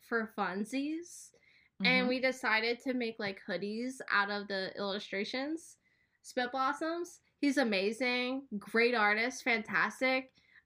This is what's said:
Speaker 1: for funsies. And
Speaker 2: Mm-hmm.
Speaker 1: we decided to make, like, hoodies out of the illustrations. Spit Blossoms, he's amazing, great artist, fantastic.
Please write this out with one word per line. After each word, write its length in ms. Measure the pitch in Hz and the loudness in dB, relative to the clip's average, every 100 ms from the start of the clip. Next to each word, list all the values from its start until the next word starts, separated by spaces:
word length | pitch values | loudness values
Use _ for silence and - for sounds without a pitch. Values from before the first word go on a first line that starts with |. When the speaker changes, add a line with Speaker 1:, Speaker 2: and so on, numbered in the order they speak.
Speaker 1:
for 320 | - 233 214 - | -4 -2 -2 -2
funsies. 920 | 185 190 220 262 285 320 349 - - _ _ _ _ - 214 | -2 -2 -2 -2 -2 -4 -8 -16 -20 _ _ _ _ 0 4
And 220 | 254 247 | 4 4
Speaker 2:
Mm-hmm. 20 | |
Speaker 1:
we 100 | 254 | 4
decided 580 | 254 254 240 220 226 240 | 2 2 2 2 2 -2
to 120 | 269 | -2
make, 240 | 254 226 226 | -2 -2 -2
like, 220 | 208 190 - | -4 -6 -6
hoodies 540 | 175 202 220 247 262 - | -4 -4 -4 -6 -6 0
out 220 | 202 202 | 2 2
of 160 | 208 202 | -2 -4
the 260 | 196 190 - | -4 -4 -4
illustrations. 1000 | 202 196 - 196 214 254 285 320 - - _ _ _ _ | -4 -4 -4 -4 -4 -4 -4 -6 -8 -20 _ _ _ _
Spit 280 | - - 247 | -8 -4 -2
Blossoms, 680 | 262 262 285 320 339 349 - _ - | 0 -2 0 -2 -4 -6 -12 _ -2
he's 180 | 285 269 | 2 4
amazing, 920 | 240 190 196 220 254 247 247 269 277 202 | 4 2 2 0 0 0 0 -4 -6 -10
great 360 | - 226 240 240 | -2 2 4 4
artist, 480 | 208 208 240 254 | 4 4 0 -2
fantastic. 880 | 254 226 214 185 196 - 262 262 262 _ _ - | 0 0 0 0 0 2 2 2 -2 _ _ -20